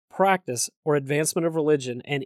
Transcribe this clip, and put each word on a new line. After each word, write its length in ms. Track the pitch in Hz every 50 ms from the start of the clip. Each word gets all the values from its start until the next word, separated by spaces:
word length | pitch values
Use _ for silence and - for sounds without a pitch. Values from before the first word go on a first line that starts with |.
| _ _
practice, 600 | - - 190 196 190 180 - - 123 117 - - - _ _
or 120 | 160 147
advancement 500 | 143 135 135 147 147 156 156 - 185 165
of 80 | 170 160
religion, 460 | 165 147 151 156 143 127 127 120 123 -
and 200 | - 143 139 135